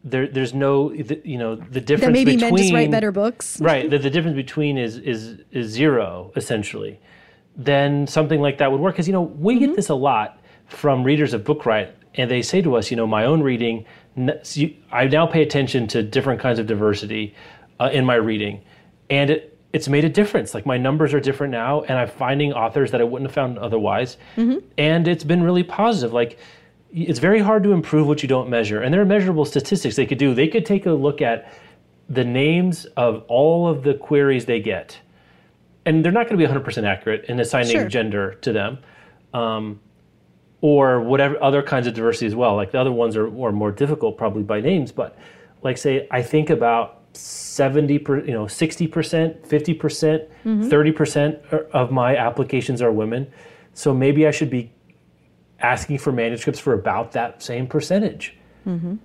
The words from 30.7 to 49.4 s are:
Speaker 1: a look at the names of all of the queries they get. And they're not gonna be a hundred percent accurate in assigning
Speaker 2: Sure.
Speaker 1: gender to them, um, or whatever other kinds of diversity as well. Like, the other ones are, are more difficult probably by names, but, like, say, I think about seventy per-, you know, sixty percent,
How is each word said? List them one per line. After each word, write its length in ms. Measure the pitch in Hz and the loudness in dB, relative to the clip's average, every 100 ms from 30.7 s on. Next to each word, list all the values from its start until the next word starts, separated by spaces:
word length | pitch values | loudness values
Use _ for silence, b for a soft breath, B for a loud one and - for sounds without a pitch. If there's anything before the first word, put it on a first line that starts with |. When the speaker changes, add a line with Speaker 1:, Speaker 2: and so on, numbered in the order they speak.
| 196 190 | 0 2
Speaker 1:
a 60 | |
look 280 | 151 143 143 | 0 0 0
at 320 | 131 113 B B B B _ _ - | -2 -2 B B B B _ _ -6
the 160 | 127 | -2
names 640 | 123 123 147 170 180 165 - - | 0 2 2 2 0 -2 -6 0
of 280 | 120 110 - | 0 0 -2
all 400 | 120 151 170 170 | 2 4 4 0
of 140 | 147 | 0
the 100 | 139 | 0
queries 540 | 139 - 147 139 131 117 | -2 0 2 2 0 0
they 120 | 117 | -4
get. 380 | 107 90 - - _ b b b b b _ _ | -2 -6 -8 -20 _ b b b b b _ _
And 180 | 170 160 | 0 2
they're 100 | 165 | 4
not 160 | 208 233 | 0 0
gonna 100 | 196 | 2
be 60 | |
a 40 | 147 | 2
hundred 160 | 135 | 0
percent 220 | - - 104 | -4 -4 -2
accurate 400 | 95 - 107 - | -2 -2 -4 -4
in 120 | 123 | -2
assigning 340 | 117 131 120 | 0 0 2
Speaker 2:
Sure. 160 | 113 101 | 0 0
Speaker 1:
gender 460 | 117 110 101 95 - | -2 -2 -2 -4 -4
to 120 | 135 | -4
them, 240 | 107 104 135 b b b b _ | -2 -4 -8 b b b b _
um, 460 | 123 113 110 107 104 _ _ _ _ _ _ _ _ | -6 -4 -4 -8 -12 _ _ _ _ _ _ _ _
or 400 | 151 143 135 123 | 4 6 6 2
whatever 400 | 117 139 139 143 | 2 2 2 2
other 200 | 139 143 | 2 2
kinds 240 | 139 135 120 | 0 -2 -2
of 80 | |
diversity 320 | 113 113 - 117 | 0 0 0 -2
as 80 | |
well. 220 | 110 120 104 | 0 2 2
Like, 160 | 98 | -2
the 80 | 131 | 0
other 120 | 131 | 0
ones 240 | 120 117 107 | 0 0 0
are, 100 | 110 | -4
are 260 | 117 123 | -4 -4
more 180 | 104 104 | -2 -2
difficult 480 | 101 143 151 113 - | -2 -2 0 -2 -2
probably 240 | 113 104 | -4 -4
by 180 | 104 104 | -4 -2
names, 300 | 127 185 117 | 0 0 -2
but, 240 | - - - B B B B | -6 -8 -10 B B B B
like, 160 | 131 127 | -6 -2
say, 300 | 147 135 - | 0 0 -2
I 120 | 127 | -4
think 280 | 123 156 156 | 0 0 2
about 440 | 160 120 117 110 - _ | 2 2 0 -2 -10 _
seventy 840 | - - - - - 135 143 147 143 | -20 -16 -14 -12 -2 2 2 2 0
per-, 260 | 147 139 | 0 -2
you 80 | 147 | -2
know, 140 | 117 104 | -6 -6
sixty 400 | - 160 - 165 | -2 -4 -2 -4
percent, 580 | 170 - 165 165 - | -2 -2 0 0 -4